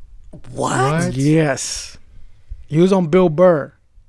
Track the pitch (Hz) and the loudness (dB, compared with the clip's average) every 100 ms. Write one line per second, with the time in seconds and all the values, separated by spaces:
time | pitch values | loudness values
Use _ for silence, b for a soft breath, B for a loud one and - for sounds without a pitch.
0 | - - - - 123 127 127 - - 160 | -20 -20 -20 -20 -12 -6 -2 0 0 0
1 | 131 123 143 156 151 127 - - - - | -2 0 2 2 2 -2 -6 -10 -14 -18
2 | - - - - - - - 151 185 196 | -20 -20 -20 -20 -18 -18 -4 0 2 2
3 | 170 180 180 151 180 160 135 _ _ - | 2 2 2 4 4 4 -2 _ _ -20